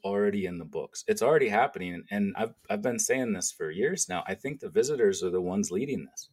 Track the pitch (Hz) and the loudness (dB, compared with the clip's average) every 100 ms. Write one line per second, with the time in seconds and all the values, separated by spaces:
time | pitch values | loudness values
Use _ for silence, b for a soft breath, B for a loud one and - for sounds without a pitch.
0 | 98 101 208 202 185 175 78 80 - - | -2 2 2 2 -2 -4 -8 -8 -8 -6
1 | - 107 117 156 123 104 135 92 90 87 | -2 2 4 6 6 4 2 0 -6 -8
2 | - 104 98 - 113 - - 104 123 117 | -4 0 0 0 -4 -6 -6 -2 -2 0
3 | - 131 123 92 - - 80 82 135 185 | 0 0 0 -2 -4 -4 -6 0 0 0
4 | - 90 - 95 135 147 98 87 127 143 | -2 -4 -4 -6 -8 -8 -4 0 2 4
5 | 104 92 90 90 87 95 98 92 143 120 | 2 2 0 0 0 0 0 -2 -2 -4
6 | - - - | -8 -14 -18